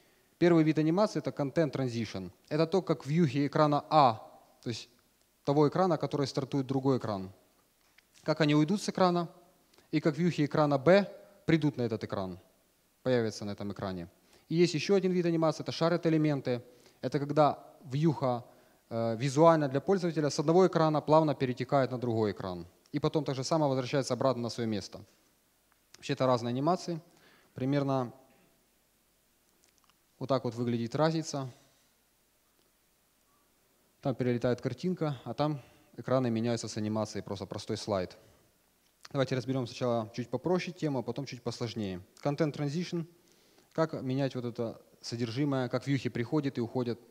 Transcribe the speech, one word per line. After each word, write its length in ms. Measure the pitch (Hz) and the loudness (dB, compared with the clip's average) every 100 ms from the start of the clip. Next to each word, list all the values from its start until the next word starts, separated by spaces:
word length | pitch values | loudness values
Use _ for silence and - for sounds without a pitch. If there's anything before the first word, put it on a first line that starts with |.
| _ _ _ _ | _ _ _ _
Первый 240 | 175 170 | 6 8
вид 160 | 156 151 | 6 4
анимации — 400 | 156 180 214 160 | 2 2 0 0
это 120 | 139 | -4
контент 420 | - 139 170 151 | -4 -2 0 0
transition. 560 | 135 131 117 107 98 90 - - | 0 -2 -2 -4 -6 -10 -14 -4
Это 160 | 151 160 | 0 2
то, 160 | 190 | 0
как 240 | 170 156 135 | 0 -4 0
вьюхи 400 | 156 160 139 143 | 2 2 2 0
экрана 380 | 156 151 143 - | 2 2 2 4
А, 320 | 156 131 113 - - _ _ | 6 6 4 -8 -20 _ _
то 60 | - | -10
есть 200 | 110 - _ _ _ _ _ | -10 -12 _ _ _ _ _
того 240 | - 143 143 | 2 4 4
экрана, 280 | 170 185 156 | 4 2 0
который 300 | 143 143 135 | -2 -2 -2
стартует 400 | - 131 143 127 | -4 -2 -2 -2
другой 320 | 135 131 123 | 0 2 0
экран. 340 | 113 98 95 - _ _ _ _ _ _ _ _ | -2 -6 -8 -14 _ _ _ _ _ _ _ _
Как 180 | - 151 | -4 2
они 140 | 151 | 4
уйдут 260 | 151 151 202 | 4 4 0
с 60 | - | -2
экрана, 400 | - 185 175 170 - - _ _ _ _ | 2 2 2 -2 -10 -20 _ _ _ _
и 100 | 156 | 0
как 180 | 165 143 | 0 2
вьюхи 260 | 175 151 | 0 2
экрана 340 | 143 156 151 139 | 0 2 2 4
Б 280 | 127 196 190 - - - - | 6 6 4 -6 -20 -8 0
придут 300 | 160 151 127 | 2 2 0
на 60 | |
этот 220 | 120 107 | -2 -2
экран, 340 | 104 101 95 90 - _ _ _ _ _ | -4 -6 -6 -10 -18 _ _ _ _ _
появятся 420 | 131 123 110 - | 0 0 0 -4
на 80 | 104 | -8
этом 200 | 98 101 | -8 -8
экране. 360 | 95 101 92 85 - _ _ - | -6 -6 -6 -10 -16 _ _ -4
И 60 | |
есть 200 | 160 175 | 2 2
еще 200 | 151 - | 2 0
один 180 | 196 185 | 2 2
вид 140 | 180 170 | 0 0
анимации — 360 | 165 160 - | 2 0 0
это 100 | 131 | -6
шарят 340 | - 165 170 170 | -2 0 2 2
элементы. 560 | 160 151 139 127 120 - - - _ | 2 2 0 -2 -4 -6 -20 -20 _
Это 180 | - 147 | -4 -2
когда 400 | 143 151 147 - - - | 0 4 4 2 -8 -20
вьюха, 600 | 151 135 165 131 131 120 - - _ _ _ | -8 0 0 2 -2 -2 -6 -20 _ _ _
э, 260 | 113 113 113 | -4 -2 -2
визуально 520 | 139 131 165 160 143 | 0 6 6 6 2
для 120 | 139 | -2
пользователя 500 | 156 196 170 156 147 | 0 0 0 -2 -2
с 80 | - | 0
одного 280 | 151 170 180 | 4 6 6
экрана 340 | 175 160 151 | 4 2 2
плавно 340 | - 156 156 | 4 4 4
перетекает 560 | 131 131 123 123 143 123 | 2 -2 -2 0 2 2
на 80 | 123 | -2
другой 340 | 120 110 107 | -2 0 0
экран. 340 | 92 95 90 85 _ _ | -2 -8 -8 -12 _ _
И 80 | 147 | -4
потом 240 | 151 160 | -2 -2
так 100 | 143 | -2
же 100 | 131 | -4
само 240 | 127 165 147 | -2 0 2
возвращается 460 | 131 123 147 123 | 0 0 -2 -2
обратно 280 | 120 135 120 | 0 0 0
на 80 | 117 | -4
свое 180 | - 113 | -4 -4
место. 320 | 104 - - 101 _ _ _ _ _ _ _ _ - | -4 -6 -14 -20 _ _ _ _ _ _ _ _ -12
Вообще 160 | - | -6
это 140 | 139 131 | 0 2
разные 240 | 123 120 | 2 0
анимации. 500 | 123 151 180 - 165 - _ _ _ _ | -2 0 0 -4 -10 -12 _ _ _ _
Примерно 580 | - 131 143 139 135 123 - _ _ _ _ _ _ _ _ _ _ _ _ _ _ _ _ _ _ _ _ | -6 -2 0 0 -2 -4 -10 _ _ _ _ _ _ _ _ _ _ _ _ _ _ _ _ _ _ _ _
вот 100 | 135 | -2
так 160 | 127 | -2
вот 100 | 120 | -2
выглядит 400 | 113 120 120 117 | -4 -2 -2 -2
разница. 560 | 139 156 160 151 139 131 - _ _ _ _ _ _ _ _ _ _ _ _ _ _ _ _ _ _ _ _ _ _ _ _ | 0 0 0 -4 -8 -10 -14 _ _ _ _ _ _ _ _ _ _ _ _ _ _ _ _ _ _ _ _ _ _ _ _
Там 140 | 139 | -6
перелетает 460 | 117 123 120 127 120 | -2 0 0 0 -2
картинка, 600 | 131 123 180 175 156 127 | -4 -6 -4 -4 -4 -6
а 100 | - | -8
там 260 | 117 147 147 - - _ - | -4 -2 -4 -10 -20 _ -14
экраны 340 | 120 131 123 | -2 0 2
меняются 380 | 113 117 117 113 | 0 0 -2 -4
с 80 | - | -4
анимацией, 460 | 107 110 104 101 | -2 -2 -4 -6
просто 240 | - 101 98 | -8 -10 -8
простой 300 | 101 - 107 | -10 -6 -6
слайд. 400 | - 98 90 - - _ _ _ _ _ _ _ - | -2 -2 -2 -10 -20 _ _ _ _ _ _ _ -8
Давайте 260 | 143 131 131 | -4 -2 -2
разберем 300 | 117 135 120 | -2 -4 -4
сначала 440 | - 123 117 113 | -4 -2 0 -2
чуть 140 | - 120 | -8 -6
попроще 440 | 127 160 180 180 | -4 0 -2 -2
тему, 260 | - 156 135 | -6 -4 -4
а 40 | |
потом 240 | 113 120 139 | -4 -8 -10
чуть 160 | 123 | -8
посложнее. 580 | 120 - 120 107 101 92 95 - | -8 -6 -6 -4 -6 -6 -12 -8
Content 300 | 147 147 156 | -4 -2 -2
transition. 540 | 143 143 160 175 170 160 _ _ _ _ _ _ | -2 -4 -4 -4 -6 -8 _ _ _ _ _ _
Как 200 | - 160 135 | -2 -2 -2
менять 340 | 131 135 135 131 | -4 -2 -2 -4
вот 80 | |
это 360 | 120 113 113 - - _ | -6 -6 -6 -8 -18 _
содержимое, 680 | - 117 120 117 147 135 123 | -10 -6 -4 -2 -2 0 -2
как 180 | 127 135 | -4 -2
вьюхи 200 | 135 123 | -2 -2
приходят 500 | 120 117 156 139 127 | -4 -2 -2 -2 -2
и 20 | |
уходят 400 | 113 131 120 113 - | -4 -2 -4 -6 -12